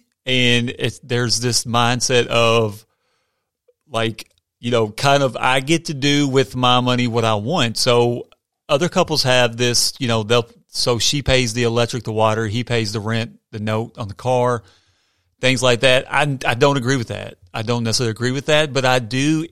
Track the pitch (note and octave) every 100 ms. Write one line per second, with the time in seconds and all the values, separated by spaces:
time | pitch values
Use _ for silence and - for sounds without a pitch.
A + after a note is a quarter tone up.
0 | _ _ B2+ B2+ B2 A#2+ A#2+ - B2 -
1 | B2 A#2+ B2 A2+ B2 A#2 A#2+ A#2+ A#2+ B2
2 | - B2 A#2+ A#2 A#2 A#2 A2 G#2+ - _
3 | _ _ _ _ _ _ _ _ _ A2+
4 | A2+ G#2+ - _ _ _ A#2+ A#2+ G#2+ G#2+
5 | C#3+ C#3+ C3+ A#2 B2+ C3 C3+ E3 E3 C#3+
6 | C#3+ C#3+ C#3+ C3 B2+ B2+ B2 B2 B2 B2
7 | B2 A#2 A2+ G#2+ A2 F3 A#2 G#2+ B2+ A#2+
8 | A#2+ B2 - _ _ _ - C#3 F3 F#3
9 | E3+ D3 C3 B2+ A#2+ A2+ B2 A#2 - -
10 | B2+ A2+ G#2+ A#2+ A2+ _ _ - - A#2+
11 | - D3 C3+ C3 B2 A#2 A#2 A#2 A#2+ B2
12 | F#2+ F2 A2 A2 A2+ A#2 A#2+ A#2+ G#2+ A2
13 | G#2 A2+ A2+ - _ A2 G#2+ A2 A#2 -
14 | G#2+ - B2 B2+ B2 A#2+ - _ _ _
15 | _ _ _ - B2+ B2+ B2+ A#2+ C3+ B2+
16 | - C3+ D3 C3+ - A#2+ C#3+ C#3 A#2+ C3+
17 | A2 G2 G2+ - _ - A2 A#2+ A2+ A2
18 | A#2+ G#2+ A#2+ C3+ C3+ D3+ D#3 C3 B2+ B2+
19 | A2 B2+ C#3+ D#3 D#3+